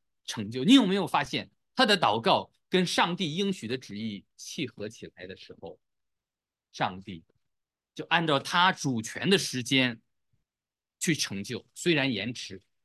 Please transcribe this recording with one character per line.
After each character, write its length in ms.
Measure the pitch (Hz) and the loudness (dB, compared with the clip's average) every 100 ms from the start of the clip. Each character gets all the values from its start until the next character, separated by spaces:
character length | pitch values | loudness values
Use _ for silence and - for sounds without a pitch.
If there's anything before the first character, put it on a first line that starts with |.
| _ _ - | _ _ -12
成 260 | - 104 | -8 -8
就。 140 | 123 139 | -2 6
你 80 | |
有 120 | 269 202 | 6 6
没 100 | 196 | 2
有 120 | 165 | 0
发 160 | 151 | -2
现 260 | 143 135 95 _ _ - | -2 -4 -8 _ _ 0
他 100 | 254 | 2
的 120 | 202 | 4
祷 220 | 117 107 | 4 2
告 320 | 196 127 95 _ _ | 2 2 0 _ _
跟 160 | 185 180 | 0 2
上 300 | - 202 170 | 2 2 0
帝 200 | 143 156 | -4 -2
应 180 | 202 | -2
许 120 | 190 110 | -4 -6
的 120 | 131 | -8
旨 200 | - 101 | -8 -10
意 280 | 110 101 - - | -8 -10 -12 -18
契 320 | - - 127 | -14 -10 -10
合 220 | - 104 | -8 -14
起 160 | - 85 - | -12 -18 -16
来 100 | 92 | -16
的 100 | 95 | -16
时 180 | - 90 | -18 -18
候， 180 | - - _ _ _ _ _ _ _ _ _ | -18 -18 _ _ _ _ _ _ _ _ _
上 260 | - 120 95 | -6 -4 -6
帝 220 | 98 85 - _ _ _ _ _ _ | -12 -16 -18 _ _ _ _ _ _
就 100 | - 151 | -16 0
按 200 | 170 165 | 2 2
照 120 | 139 | 0
他 360 | 135 175 180 | 2 4 4
主 280 | 180 143 120 | 2 -2 -2
权 280 | 107 - 156 | -4 -4 2
的 80 | 196 | 2
时 240 | 143 127 | 2 -6
间 380 | 117 135 127 117 _ _ _ _ _ _ _ _ _ _ | 0 2 2 -2 _ _ _ _ _ _ _ _ _ _
去 140 | - | -2
成 280 | 151 - 98 | -2 -2 -6
就， 240 | 101 - - - | -8 -10 -12 -4
虽 180 | 175 | 0
然 180 | 156 135 | 2 2
延 220 | 107 107 | -2 -4
迟， 280 | 123 - 95 - _ | -8 -10 -14 -20 _